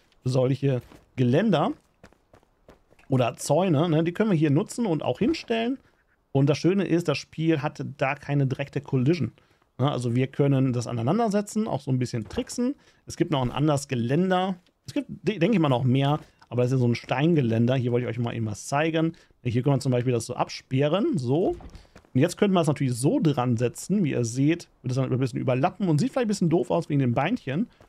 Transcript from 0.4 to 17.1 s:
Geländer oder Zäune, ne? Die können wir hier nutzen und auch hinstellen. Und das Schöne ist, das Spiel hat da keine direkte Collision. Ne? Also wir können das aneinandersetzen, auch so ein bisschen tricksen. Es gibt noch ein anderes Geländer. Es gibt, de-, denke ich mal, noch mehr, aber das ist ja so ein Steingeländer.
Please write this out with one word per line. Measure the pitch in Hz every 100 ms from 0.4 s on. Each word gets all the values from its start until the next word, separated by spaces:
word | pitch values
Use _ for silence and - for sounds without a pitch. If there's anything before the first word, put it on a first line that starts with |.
| 127 135 135 127 - - _ -
Geländer | 123 135 220 160 185 302 _ _ - _ _ - _ _ - - _ _ _
oder | 131 120 -
Zäune, | - 151 190 143 175
ne? | 151
Die | 170
können | 170 214
wir | 170
hier | 156
nutzen | 139 214 - 226
und | 160
auch | - 127
hinstellen. | 247 330 - 226 233 269 _ _ _ _ _
Und | 135 139
das | 143
Schöne | 160 196
ist, | 185 165 170
das | 143
Spiel | - - 160 160
hat | 147 143 127 131
da | 135
keine | 139 - 143 135
direkte | 135 139 147
Collision. | - 135 123 175 110 - _ _ _ _
Ne? | 131
Also | 139 123
wir | 120 131
können | - 143 139 135
das | 120 123
aneinandersetzen, | 120 113 202 233 196 208 214 220
auch | -
so | -
ein | 131
bisschen | 123 120 107
tricksen. | - 254 - 247 285 _ _ -
Es | -
gibt | 165
noch | 147
ein | 123
anderes | - 151 143 -
Geländer. | 123 117 143 185 180 185 180 _ _ -
Es |
gibt, | - -
de-, | - 156 214
denke | 170 214
ich |
mal, | 156
noch | 123
mehr, | 127 127 139 151 - _ -
aber | 120
das | 123
ist | 131
ja |
so | 120
ein |
Steingeländer. | 117 -